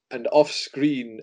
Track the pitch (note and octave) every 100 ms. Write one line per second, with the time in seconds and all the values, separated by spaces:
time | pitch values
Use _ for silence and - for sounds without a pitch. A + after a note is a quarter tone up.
0 | - B2+ A#2+ D3+ D3 - - C3+ D3 C3+
1 | A#2 A2